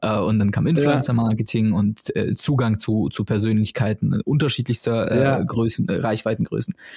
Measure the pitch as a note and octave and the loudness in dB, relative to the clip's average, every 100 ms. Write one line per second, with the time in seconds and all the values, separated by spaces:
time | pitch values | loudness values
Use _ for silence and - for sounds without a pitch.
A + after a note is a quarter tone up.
0 | - G#2 F#2 A2 G2+ G#2 A#2 D#3+ D3 D3 | -2 0 0 2 2 2 2 2 2 2
1 | C3+ A#2 A2+ A2 A2 A#2 A2 F#2+ G#2 G#2+ | 2 0 0 0 -2 0 0 2 0 -2
2 | - - - - - C#3 A#2+ G#2 - A2 | -4 -4 -2 -2 0 2 2 0 0 0
3 | G#2+ - G#2 A2 G#2+ G#2+ G#2 - G#2+ G#2+ | 0 -2 -2 0 2 2 0 0 -2 0
4 | - F#2 - C#3+ C#3+ - B2 B2 - A#2 | 0 0 0 0 2 0 -2 -2 0 0
5 | G2+ B2 C3+ C3 F2+ A2 A2+ - - F2 | 2 2 2 2 0 0 0 0 -2 -2
6 | A2+ A2 A2 A2 - - - - - | -2 -2 -2 -2 -2 -4 -6 -10 -16